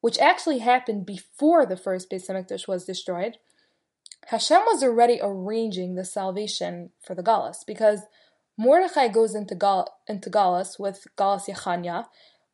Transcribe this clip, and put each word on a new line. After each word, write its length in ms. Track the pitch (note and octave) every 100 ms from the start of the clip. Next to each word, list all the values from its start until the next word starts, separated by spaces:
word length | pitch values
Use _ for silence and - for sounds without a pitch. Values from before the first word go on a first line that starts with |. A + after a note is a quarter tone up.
which 160 | A#3 -
actually 420 | D4 F4+ - C4+
happened 460 | A3+ B3+ B3+ G#3 F#3
before 600 | F#3+ - - D4+ E4+ A#3+
the 120 | F#3
first 320 | - F#3 F#3
Beis 180 | F#3+ F3+
Hamikdash 400 | F#3+ F#3 F#3+ -
was 180 | F#3 F3+
destroyed, 520 | F3+ - F3 G#3 A#3 _ _ _ _ _ _ - - -
Hashem 320 | A3+ - E4 A4
was 160 | F4
already 380 | C4 A#3 A#3+ A#3+
arranging 720 | G3+ G3 F#3 A3+ A3+ F#3 F3+
the 120 | F3+ F#3
salvation 880 | - F#3+ F#3+ G#3+ - F3 F3 F3 _
for 140 | -
the 80 | F#3
Galus, 420 | F#3 G#3+ C3 E3+ -
because 400 | G#3+ A3 G#3 - _ _ _ _ -
Mordechai 520 | A3+ D#4+ F#4 D#4 B3
goes 260 | G#3 A3+ G#3
into 180 | G3+
Gal-, 400 | F3+ G3+ F#3+ - _ -
into 240 | G#3 G3+
Galus 480 | G#3+ F#3+ F3+ F#3 -
with 260 | G3 G3 - -
Galus 300 | G3 G3 G3
Yechanya, 600 | F#3+ - F3 F3 E3+ A3+ _ _ _ _